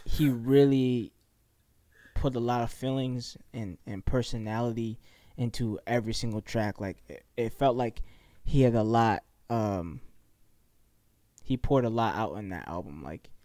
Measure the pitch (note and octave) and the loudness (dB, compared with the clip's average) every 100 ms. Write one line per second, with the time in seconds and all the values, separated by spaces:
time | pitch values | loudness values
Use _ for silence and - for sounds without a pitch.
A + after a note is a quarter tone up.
0 | - - D3 A#2+ A#2+ C#3 C#3+ C3+ B2+ B2 | 0 4 4 2 6 8 8 6 4 0
1 | G2 - _ _ _ _ _ _ _ _ | -2 -12 _ _ _ _ _ _ _ _
2 | - - C#3+ B2+ A#2 A#2+ A#2 - C3 C3+ | -8 -2 -2 0 0 0 -2 -4 -4 -2
3 | C3 B2 A#2+ - - B2 G2+ E2+ - G2 | -4 -6 -8 -16 -14 -10 -10 -12 -12 -6
4 | - B2+ A#2 A#2 G#2+ A2 A#2+ A2+ A2+ A2+ | 0 0 0 -4 -4 -2 -2 -2 -6 -8
5 | - - - - A#2+ - A#2 G#2 - A#2+ | -16 -20 -16 -6 -4 -2 -4 -4 -2 -2
6 | A2 - A#2 G#2+ - A#2 G#2 - G2 - | -2 -4 -4 -6 -4 -2 -2 -4 -8 -10
7 | - C#2+ - - A2+ - C3+ B2 A#2 - | -16 -20 -10 -6 -4 0 2 2 -2 -4
8 | - - _ - - C#3+ B2+ A2+ G#2+ A#2 | -8 -12 _ -8 2 4 6 4 4 4
9 | A2+ F#2+ - _ - A#2 G#2+ F#2+ E2+ - | 4 2 -4 _ -6 -2 -2 -2 -6 -12
10 | - - _ _ _ _ _ _ _ _ | -16 -20 _ _ _ _ _ _ _ _
11 | _ _ _ _ - C3 - C3+ A#2+ A#2 | _ _ _ _ -4 -2 2 2 2 0
12 | A2+ D#2+ G#2+ F2+ G2 F2 - E2+ D#2+ D2 | 0 0 -4 -6 -10 -10 -10 -10 -10 -12
13 | C2+ D#2+ - - | -14 -14 -16 -20